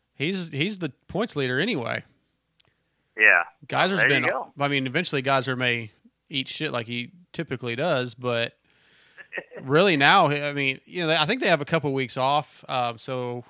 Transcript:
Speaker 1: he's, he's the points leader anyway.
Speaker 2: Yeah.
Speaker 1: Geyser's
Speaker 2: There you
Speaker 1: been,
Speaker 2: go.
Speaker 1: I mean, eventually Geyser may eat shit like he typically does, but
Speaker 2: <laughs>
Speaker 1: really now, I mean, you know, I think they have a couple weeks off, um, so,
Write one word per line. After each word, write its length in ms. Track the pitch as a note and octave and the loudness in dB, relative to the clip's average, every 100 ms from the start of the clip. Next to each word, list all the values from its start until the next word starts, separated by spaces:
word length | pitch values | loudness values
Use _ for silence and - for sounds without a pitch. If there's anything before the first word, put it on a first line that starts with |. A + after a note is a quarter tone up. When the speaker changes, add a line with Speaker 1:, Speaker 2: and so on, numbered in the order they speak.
| _ - | _ -6
Speaker 1:
he's, 340 | D3 F#3+ E3 | -4 -4 -6
he's 300 | C3+ F3+ G3+ | -8 -8 -6
the 100 | D#3+ - - | -8 -10 -10
points 300 | F#3 A#3 D3 | -8 -6 -4
leader 220 | C3 B2+ | -4 -2
anyway. 420 | G#3 E3+ A#2 - - _ _ _ _ _ _ _ _ _ _ - | -4 -4 -6 -8 -12 _ _ _ _ _ _ _ _ _ _ 4
Speaker 2:
Yeah. 260 | G#2+ F2+ - - C#3 | 6 6 2 -8 -4
Speaker 1:
Geyser's 320 | C3+ F3 G3 | 0 2 2
Speaker 2:
There 100 | B2 | 2
you 120 | C#3 | 2
Speaker 1:
been, 80 | C#3+ | 0
Speaker 2:
go. 220 | G3+ - - | -4 -8 -4
Speaker 1:
I 80 | C#3+ | -2
mean, 180 | C#3 C3 | 0 -2
eventually 360 | C#3 F3+ C#3+ | -2 -2 -2
Geyser 340 | C3 C3+ B2+ B2+ | 0 0 0 -2
may 360 | B2 A#2+ G#2+ _ _ _ - | 0 -2 -6 _ _ _ -8
eat 180 | C3+ C3 | -6 -6
shit 220 | - D3+ | -6 -4
like 160 | B2 A2+ | -4 -6
he 240 | A#2+ A#2+ - _ | -8 -8 -14 _
typically 440 | - D#3+ B2+ B2 A#2 | -10 -8 -6 -6 -2
does, 400 | E3+ C#3 B2 A2+ | 0 0 -2 -6
but 380 | B2 A#2 A#2+ - _ _ _ _ _ | -4 -2 -4 -8 _ _ _ _ _
Speaker 2:
<laughs> 520 | - - F3+ - - | -20 -16 -14 -14 -12
Speaker 1:
really 340 | C3+ D3+ G3 D3+ | 2 4 4 6
now, 320 | C#3+ G3 D#3+ | 8 8 6
I 260 | C#3+ D3 | 2 -2
mean, 260 | C#3+ C3+ C3 - | -2 -2 -4 -8
you 200 | F3+ D#3+ | -4 0
know, 80 | E3 | 2
I 80 | D3+ | 2
think 160 | B3+ | 0
they 60 | G#3 | 2
have 140 | D#3+ | 2
a 40 | C#3+ | 2
couple 280 | - C#3+ | -2 0
weeks 240 | C3+ B2+ C3+ | -2 -4 -2
off, 480 | C3 D3 - - - | 0 0 -2 -10 -6
um, 300 | C3+ A#2+ A2+ | -4 -4 -6
so, 480 | - B2+ B2 B2 | -8 -6 -6 -8